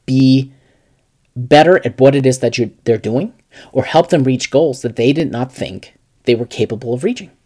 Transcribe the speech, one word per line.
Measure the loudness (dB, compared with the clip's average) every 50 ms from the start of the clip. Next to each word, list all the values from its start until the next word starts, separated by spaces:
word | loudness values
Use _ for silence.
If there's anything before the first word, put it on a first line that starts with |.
| _
be | -2 0 2 4 4 4 2 0 -4 -10 _ _ _ _ _ _ _ _ _ _ _ _ _ _ _ -12
better | -12 0 4 4 6 6 6 4 2 0
at | -2 0 2
what | 4 4 4
it | 4 2
is | 0 0 0
that | -2 -2 -2 -2
you're, | -4 -6 -8 _ -2
they're | -2 -2 -2
doing, | -2 -4 -4 -4 -4 -6 -10 _ _ _ _ -20 -20 -8
or | -4 -4 -2
help | 0 2 2 2 2
them | 2 0 2
reach | 0 0 -2 -2 -2
goals | 0 0 0 0 -2 -4 -8
that | -8 -4
they | -2 0 0
did | 0 0 -2 -4
not | -6 -6 -8 -8
think | -10 -10 -12 -12 -12 -14 -18 -20 _ _ _ _ _ _ _
they | -2 0
were | 0 -2
capable | -6 -6 -6 -4 -4 -6 -8 -6 -6 -6
of | -4 -4
reaching. | -6 -6 -8 -12 -18 _ _ _